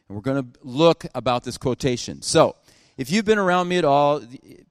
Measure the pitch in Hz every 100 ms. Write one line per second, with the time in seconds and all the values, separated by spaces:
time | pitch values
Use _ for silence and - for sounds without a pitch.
0 | - 101 131 139 123 - 127 123 165 156
1 | 165 127 117 123 123 - 135 120 135 120
2 | - 69 - 160 123 - _ _ _ -
3 | 127 208 208 214 185 180 180 180 151 143
4 | 143 147 117 131 - - _